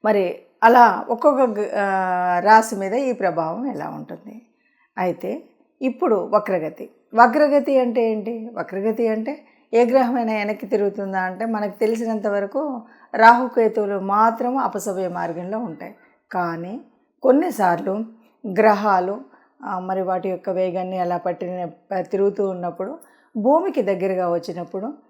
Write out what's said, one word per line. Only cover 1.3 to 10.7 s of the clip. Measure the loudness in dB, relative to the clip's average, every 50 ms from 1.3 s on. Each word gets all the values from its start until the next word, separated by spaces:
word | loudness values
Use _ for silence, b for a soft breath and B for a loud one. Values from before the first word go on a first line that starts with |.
| 4 4
గ-, | 0 0 0 -4 -6 -4 -2
ఆ, | -2 -2 0 0 -2 -2 -2 -2 -2 0 0 0 0
రాశి | 4 6 6 6 6 2 -4
మీద | -6 -4 -2 -2
ఈ | -2 -2 -2
ప్రభావం | -2 0 -2 -2 0 -2 -4 -4 -4 -6 -6 -8
ఎలా | -8 -8 -8 -10
ఉంటుంది? | -10 -12 -12 -14 -14 -16 _ -20 -20 -20 _ _ _ _ _ _ _ _ _ _ _ -4
అయితే | -4 -4 -4 -4 -8 -8 -8 -8 -12 _ _ _ _ _ _ _
ఇప్పుడు | -4 -4 -2 0 0 2 2 0 0 2 0
వక్రగతి. | 0 2 2 -2 -2 -2 -4 -8 -10 -16 -18 _ _ _ _ 4
వక్రగతి | 6 6 6 6 4 2 4 4 2 2 2 2 2
అంటే | 2 2 0 0 0 0
ఏంటి? | -2 -4 -6 -8 -8 -10 -10 -12 -10
వక్రగతి | -10 -10 -8 -8 -4 -4 -2 -2 0 0 0
అంటే | 0 -2 -4 -6 -8 -10 b b b b b b 2
ఏ | 4 4
గ్రహమైనా | 6 4 2 2 2 0 -2 -2 -2 -2
వెనక్కి | -2 -2 -4 -4 -6 -6
తిరుగుతుందా | -4